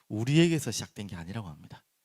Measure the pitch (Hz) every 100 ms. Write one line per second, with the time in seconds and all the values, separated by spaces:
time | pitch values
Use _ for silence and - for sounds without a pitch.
0 | _ 107 117 147 170 160 123 107 - -
1 | 101 92 85 110 98 76 - - _ _